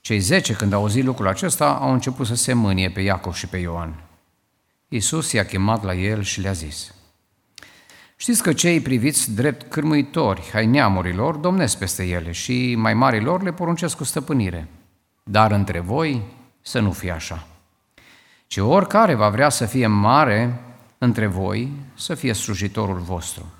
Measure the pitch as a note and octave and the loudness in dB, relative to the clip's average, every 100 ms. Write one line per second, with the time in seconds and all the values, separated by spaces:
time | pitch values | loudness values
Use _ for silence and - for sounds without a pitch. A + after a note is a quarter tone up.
0 | - G#2+ F#2+ F#3 - G#2 G2+ G2+ G#2 A#2 | 0 0 2 2 0 -2 0 2 2 0
1 | C3 B2+ F#2+ F#2+ F#3 - D3 C3 C3+ B2+ | 0 0 -2 0 -2 0 0 2 2 0
2 | C3 B2+ A#2 A#2 - A#2+ G#2+ F#2 F#2 F#2 | 0 -4 -4 -2 0 2 2 2 0 0
3 | G2 F#2 F#2 E2+ F2+ F#2 F2 E2+ E2 D#2 | 0 0 -4 -8 -8 -6 -4 -6 -8 -10
4 | - _ _ _ _ _ _ _ _ A#2+ | -18 _ _ _ _ _ _ _ _ -4
5 | - D#3+ D3+ A#2 G2 F#2+ G2 A2 G2 F2+ | -2 -2 0 0 0 0 0 0 -2 -2
6 | G2 G#2+ G2+ - F#2+ F#2 D#2 - - - | -2 -2 -4 -4 -4 -4 -8 -12 -14 -20
7 | _ _ _ _ _ - - - _ - | _ _ _ _ _ -20 -20 -20 _ -20
8 | - _ - A3 F3+ D3 F3 E3+ B2 B2+ | -20 _ -2 0 2 2 2 2 2 0
9 | C3+ - - G#2+ C#3+ - - D#3 D3+ D3+ | 2 0 -2 0 0 -2 -6 -2 2 2
10 | C#3+ E3 B2+ F2+ - A2 A2 C#3 A2+ F#2+ | 2 0 0 -2 -4 0 4 4 4 2
11 | F2+ F2+ C3+ D3+ F3+ F#3+ C3 - F#2+ - | 0 -2 -2 0 0 2 0 -2 -4 -4
12 | F2+ F2 E2+ F2 - B2 B2+ A#2 A2 A2 | -2 -4 -4 -8 -4 -2 0 0 2 4
13 | C3+ A2+ A#2+ F#3 F#3+ E3+ E3+ E3+ E3+ - | 2 2 0 0 -2 -4 -4 -2 -4 -4
14 | C3+ D#3+ - C#3 F#2+ E2+ D#2+ - _ _ | -6 -6 -2 0 0 -4 -10 -16 _ _
15 | _ _ - G#2 A2 G#2 F#2+ E2+ F2 C3+ | _ _ 0 4 6 4 0 -2 -4 -2
16 | D#3+ B2+ G2+ - - _ - B2+ G#2 E2 | -2 -2 -6 -16 -20 _ -6 0 0 0
17 | F2+ E2 - D#2+ - - _ _ _ _ | -6 -6 -8 -12 -14 -20 _ _ _ _
18 | - - _ _ _ - G#2 F#3 F#3 G#3 | -20 -20 _ _ _ 0 4 4 4 4
19 | A3 B2 G#2 G#2+ D3 - A2+ C3 A2+ G#2 | 4 4 2 4 2 2 0 2 2 4
20 | G#2 C#3 C#3+ G#2 A#2+ A#2+ - - _ _ | 4 4 4 2 0 -4 -12 -20 _ _
21 | B2 A2 G#2+ F#2 F#2+ G#2 C3 C#3+ - - | 0 2 0 0 -2 -2 -4 -10 -16 -14
22 | - E3 C3 G2+ - F#2+ G2+ G#2 G2+ F#2 | -8 -4 -2 -2 -4 -4 -4 -2 -4 -4
23 | F2 F2+ - - E2+ | -6 -6 -8 -12 -16